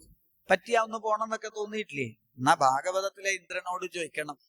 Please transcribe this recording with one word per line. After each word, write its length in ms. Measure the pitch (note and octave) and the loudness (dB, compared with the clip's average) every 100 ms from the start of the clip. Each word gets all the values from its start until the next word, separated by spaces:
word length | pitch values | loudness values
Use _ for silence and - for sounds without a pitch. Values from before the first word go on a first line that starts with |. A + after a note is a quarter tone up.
| - - _ _ - | -20 -20 _ _ 2
പറ്റിയാ 300 | F#3+ - A#3 | 2 4 2
ഒന്ന് 160 | A3 A3 | 2 -2
പോണം 260 | G#3+ G#3+ | -2 -2
എന്നൊക്കെ 240 | A3 A3 A3 | -2 -6 -6
തോന്നിയിട്ടില്ലേ? 580 | G#3 G#3+ G#3+ G#3 C#3 A#2+ | -8 -6 -6 -8 -6 -6
എന്നാ 480 | - _ - C3 | -8 _ -2 4
ഭാഗവതത്തിലെ 760 | E3 C3+ C3+ E3+ F#3 G3 G3 G3 | 6 6 4 0 -2 -2 -4 -2
ഇന്ദ്രനോട് 640 | F#3 E3+ F3+ F3+ F3+ F3+ | -2 -2 -8 -4 -6 -6
ചോദിക്കണം. 440 | F3 D#3+ - D3+ C#3+ | -6 -6 -6 -8 -8